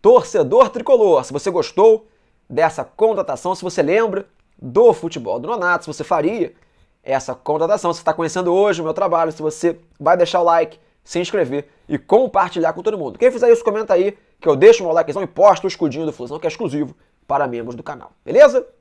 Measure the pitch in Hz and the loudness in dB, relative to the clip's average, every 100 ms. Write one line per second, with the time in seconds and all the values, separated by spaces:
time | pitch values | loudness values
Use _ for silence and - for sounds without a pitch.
0 | 196 247 - 208 139 226 233 240 233 254 | 6 4 2 -2 0 2 2 0 0 2
1 | 208 151 127 139 202 175 - - 220 220 | 4 2 0 -8 -4 -4 -4 2 4 4
2 | 220 _ _ _ _ 131 160 - 135 - | _ _ _ _ _ -2 -2 -4 -12 -2
3 | 226 208 180 131 175 185 180 175 147 196 | -2 -2 -6 -6 -6 -6 -8 -4 0 0
4 | 226 196 196 _ _ _ 127 127 233 156 | 0 -4 -10 _ _ _ -6 4 4 4
5 | 165 160 113 107 143 233 175 175 - 147 | -4 -10 -8 -8 -6 -4 -2 -2 -4 -12
6 | 156 170 156 220 160 _ _ _ _ _ | -4 -2 -2 -4 -8 _ _ _ _ _
7 | - 135 - 127 - 156 165 202 170 165 | -6 -6 -6 -12 -6 -4 -2 -2 -2 -4
8 | - 156 165 185 180 180 208 170 160 156 | -4 -4 -4 -4 -2 0 0 0 -4 -4
9 | 190 165 165 156 156 156 170 165 _ _ | -2 0 -2 -4 -8 -4 -4 -4 _ _
10 | 147 175 170 180 170 165 160 - _ _ | 0 2 2 2 2 2 0 -8 _ _
11 | _ 170 175 208 143 139 - _ _ - | _ -6 -4 -2 -2 -4 -10 _ _ -8
12 | _ 214 254 196 180 - 160 160 196 208 | _ 2 2 0 -2 -2 -4 -2 -6 -6
13 | 143 - 240 240 240 233 233 208 220 180 | -8 0 0 2 4 4 2 -4 0 0
14 | 196 202 _ _ - 143 196 226 180 165 | 0 -4 _ _ -2 6 8 6 2 -2
15 | 165 156 190 - 202 175 190 - 160 131 | -2 -4 -8 4 4 4 -2 -4 -4 -4
16 | 156 - 123 151 170 156 208 143 143 - | -8 -8 -12 -8 -8 -6 -8 -6 -8 -10
17 | _ _ _ 139 139 117 117 117 - 139 | _ _ _ -4 -4 -6 -10 -14 -14 -16
18 | - _ - 262 285 240 - _ | -18 _ -2 6 6 4 -6 _